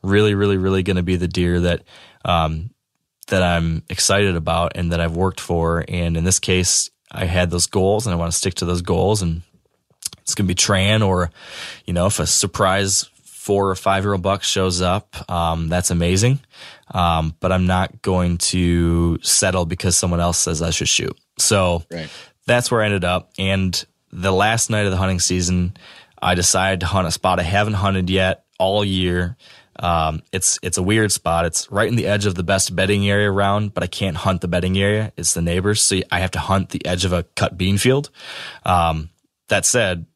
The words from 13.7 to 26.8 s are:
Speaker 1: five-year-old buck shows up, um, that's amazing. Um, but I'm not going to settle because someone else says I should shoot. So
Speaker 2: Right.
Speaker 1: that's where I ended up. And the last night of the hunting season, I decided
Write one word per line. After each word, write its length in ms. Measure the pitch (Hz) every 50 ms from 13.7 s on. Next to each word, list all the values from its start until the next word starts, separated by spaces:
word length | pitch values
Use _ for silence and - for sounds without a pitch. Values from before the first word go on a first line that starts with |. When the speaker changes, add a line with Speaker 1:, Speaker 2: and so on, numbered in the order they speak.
| 92
Speaker 1:
five-year-old 460 | - - - 98 98 95 104 101 92
buck 220 | 87 98 98 101 -
shows 380 | - - 98 92 95 87 90
up, 480 | 92 90 90 104 - _ - - - -
um, 380 | 90 85 82 82 82 82 82
that's 240 | 80 87 90 87 -
amazing. 480 | 90 85 85 87 92 95 113 123 135 139 - _ - - - - - - _ _ -
Um, 420 | 92 87 85 82 80 80 80 80 _
but 100 | - 92
I'm 140 | 92 92 90
not 340 | 90 92 92 95 - - -
going 360 | - 98 92 90 90 87 87 85
to 800 | - - - 92 87 87 87 85 85 85 85 85 85 85 85 -
settle 440 | - - - - 101 95 90 92 87
because 320 | 80 90 - - 92 90
someone 240 | - - 87 87 85
else 160 | 85 87 90
says 240 | - - 90 80 76
I 80 | 82 82
should 180 | 78 - 69
shoot. 300 | - - - - - - _ _ _ _
So 460 | - - - 110 98 92 90 87 85 82 _
Speaker 2:
Right. 180 | - 85 80 78 - - - - _ _ _
Speaker 1:
that's 240 | - 120 123 123 -
where 100 | 123 113
I 40 | 107
ended 180 | 104 101 95 87
up. 260 | 87 90 92 - _ _
And 460 | - 98 95 98 95 95 92 87 - - _ _ _ _ _
the 200 | - 87 90 95
last 380 | 92 92 101 110 113 113 - -
night 160 | 110 107 104
of 60 | 98
the 60 | 92
hunting 220 | 92 95 95 92 87
season, 560 | - - 92 92 87 85 92 90 87 90 - - - - - - - _ _ -
I 140 | - 92 90
decided 460 | 87 87 - 87 95 95 95 95 90